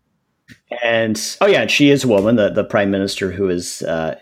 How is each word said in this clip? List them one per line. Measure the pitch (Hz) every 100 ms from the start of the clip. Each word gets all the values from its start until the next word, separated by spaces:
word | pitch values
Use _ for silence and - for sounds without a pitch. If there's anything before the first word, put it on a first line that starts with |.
| _ _ _ _ _ - - 120
and, | 117 117 113 107 - -
oh | 202
yeah, | 156
and | 107
she | - 143
is | 139
a | 127
woman, | 101 107 117
the, | 101
the | 87
prime | 101 110 101
minister | 98 98 - 95
who | 90 98
is, | 90 87 -
uh, | - 82 80 -